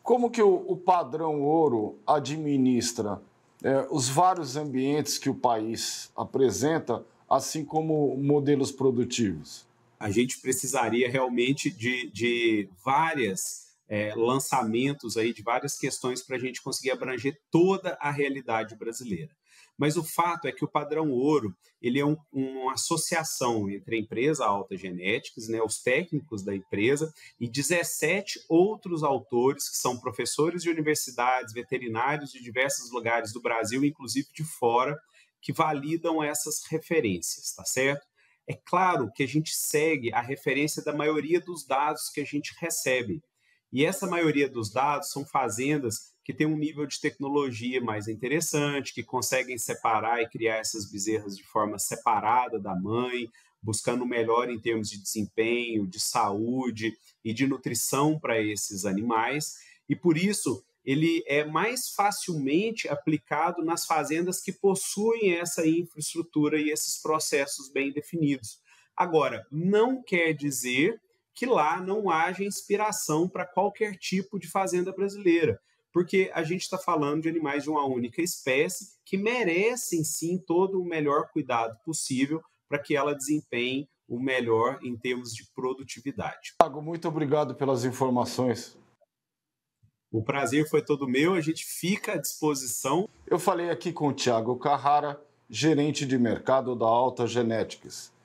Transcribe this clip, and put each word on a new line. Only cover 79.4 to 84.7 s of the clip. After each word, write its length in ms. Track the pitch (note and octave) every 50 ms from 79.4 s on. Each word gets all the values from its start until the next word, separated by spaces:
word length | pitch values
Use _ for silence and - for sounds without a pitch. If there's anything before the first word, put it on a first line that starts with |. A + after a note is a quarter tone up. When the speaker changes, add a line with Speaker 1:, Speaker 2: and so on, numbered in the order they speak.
| A3+ F3 E3 F3 G3+ A#3 B3 A#3+ - - F3 E3 D#3
Speaker 2:
sim, 340 | - - - D#3+ E3 F3+
todo 420 | F#3 - - E3+ F3 F#3+ F#3+ F#3+ F#3+
o 60 | F3+
melhor 440 | E3+ E3 D#3+ D3+ C#3+ C#3+ D3+ D#3+ -
cuidado 440 | _ D#3+ C#3 B2 B2 A#2 A2+ A2+ A#2 _ _
possível 560 | D#3+ D#3 - - - C#3 B2+ C3+ C#3 D#3 D#3+ - _ _ _ _ _
para 80 | C#3
que 180 | C#3+ - - D3+
ela 200 | C#3 C#3 D3 D3
desempenhe 760 | C3+ C3 C#3 D3+ D3+ - _ B2+ A#2+ A#2+ B2+ C3 C3+ D3 _ _ _ _
o 120 | - A#2+ A#2+
melhor 580 | C3 C3+ C3 B2+ A#2+ A#2 A2+ A2 A#2 B2